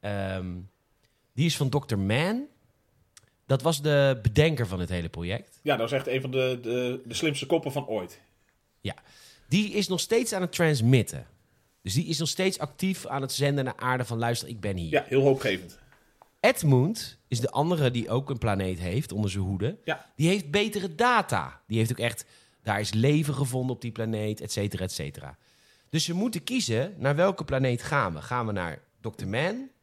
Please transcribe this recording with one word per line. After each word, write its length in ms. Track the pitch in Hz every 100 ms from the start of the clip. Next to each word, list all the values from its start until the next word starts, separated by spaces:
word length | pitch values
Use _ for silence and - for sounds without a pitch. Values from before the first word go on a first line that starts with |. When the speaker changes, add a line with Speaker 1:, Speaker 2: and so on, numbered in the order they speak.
Speaker 1:
Ehm, 560 | 101 101 98 92 92 90 95 _ _ _ _ _ _
die 140 | - 165
is 100 | -
van 140 | 135
dokter 280 | 143 - 104
Mann. 460 | 98 117 170 233 285 _ _ _ _ _ _ - _ _ _
Dat 160 | 131
was 200 | 165 151
de 360 | 147 143 139 127
bedenker 440 | 107 107 151 151 110
van 140 | 92
het 80 | 87
hele 200 | 90 82
project. 500 | - 87 101 - -
Speaker 2:
Ja, 140 | 147 131
dat 140 | 113
was 80 | 139
echt 80 | 131
een 140 | 131
van 100 | 131
de, 280 | 131 131 127
de, 380 | 117 123 123 127
de 100 | 117
slimste 320 | 117 160 143 135
koppen 260 | 170 156
van 140 | 143 139
ooit. 340 | 110 90 - _ _ _ _ _ _
Speaker 1:
Ja. 140 | 101 - - - - - _
Die 240 | 190 208
is 160 | 185 185
nog 120 | 180
steeds 320 | - 226 247
aan 80 | 196
het 120 | 180
transmitten. 760 | - 170 147 113 131 - 69 60 _ _ _ _ _
Dus 120 | 92
die 120 | 101 165
is 120 | 156
nog 100 | 160
steeds 300 | - 190 196
actief 480 | 147 - 190 185 -
aan 160 | 139
het 100 | 135
zenden 320 | - 143 143
naar 120 | 131 -
aarde 280 | 123 127
van: 140 | 123 117
"Luister, 300 | 117 120 -
ik 120 | 110
ben 160 | 101 92
hier." 140 | 85
Speaker 2:
Ja, 140 | 104 -
heel 160 | 131
hoopgevend. 560 | 139 135 117 95 90 - - _ _ _ - _
Speaker 1:
Edmund 800 | 214 269 156 131 143 220 - - _
is 120 | 120
de 100 | 123
andere 400 | - 156 175 139
die 200 | 123 110
ook 200 | 120 139
een 80 | 139
planeet 400 | 117 98 95 90
heeft 340 | 90 104 160
onder 180 | 98 104
zijn 140 | 95
hoede. 320 | 95 98 107 208
Speaker 2:
Ja. 260 | - 156 - _
Speaker 1:
Die 120 | 160
heeft 220 | 202 147
betere 440 | 202 214 214 185
data. 680 | 156 240 233 180 104 67 - _
Die 120 | 110
heeft 120 | 113
ook 80 | 123
echt, 260 | 117 110 - - _ _
daar 180 | - 104
is 120 | 107
leven 420 | 107 123 151 151
gevonden 400 | 131 135 127 127 123
op 60 |
die 100 | 120
planeet, 480 | 113 113 110 107 110
et 120 | -
cetera, 320 | - 101 92
et 80 | 92
cetera. 440 | - 71 71 69 - _ _ _ _ _
Dus 160 | 160
ze 100 | -
moeten 300 | 170 233 196
kiezen, 500 | - 254 - 113 151 185
naar 180 | 131 143
welke 280 | 185 190
planeet 380 | 151 135 131 120
gaan 320 | - 143 104
we? 80 | 78
Gaan 240 | - 123 113
we 60 |
naar 260 | 101 87 71 _ _
dokter 280 | 113 - 95
Mann 400 | 107 165 233 269 _